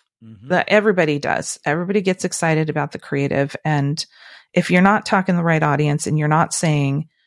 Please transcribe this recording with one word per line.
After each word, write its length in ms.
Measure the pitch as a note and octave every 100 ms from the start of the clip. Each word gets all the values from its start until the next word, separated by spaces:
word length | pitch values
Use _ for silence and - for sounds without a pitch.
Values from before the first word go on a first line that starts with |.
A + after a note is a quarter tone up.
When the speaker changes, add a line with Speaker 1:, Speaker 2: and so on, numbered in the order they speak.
| _ _
Speaker 1:
Mm-hmm. 240 | A2+ G#2+ B2
Speaker 2:
That 180 | F3+ -
everybody 500 | G#3 G#3+ F#3 D#3 D3
does. 400 | - - - -
Everybody 380 | D#3 D#3 F3+ G3+
gets 240 | G3 G#3 F#3
excited 460 | - E3 D#3 D#3
about 200 | D3 C#3+
the 60 | -
creative. 580 | - C#3+ C#3 - C#3 -
And 400 | D#3 D3 C#3 D#3+ - _ - - _
if 200 | F3+ -
you're 100 | F3+
not 240 | F#3+ G#3+ -
talking 300 | G3 F#3 F3
the 80 |
right 180 | E3+ D#3
audience 460 | D3+ C#3+ D3 D3 -
and 100 | D3+
you're 100 | D3+
not 280 | D#3 - -
saying 520 | E3 D3+ C#3 C#3 - _